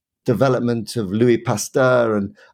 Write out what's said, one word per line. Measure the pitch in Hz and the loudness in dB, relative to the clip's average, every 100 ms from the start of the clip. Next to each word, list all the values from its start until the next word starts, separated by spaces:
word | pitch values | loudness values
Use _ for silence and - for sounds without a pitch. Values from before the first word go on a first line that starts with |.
| _ _ - | _ _ -2
development | 107 135 120 120 117 104 120 | 0 2 0 -2 -4 -6 -6
of | 95 | -4
Louis | 107 123 113 | 2 2 2
Pasteur | 123 107 - 143 131 127 113 104 | 0 -4 -2 0 2 2 2 -2
and, | 98 - - | -4 -12 -14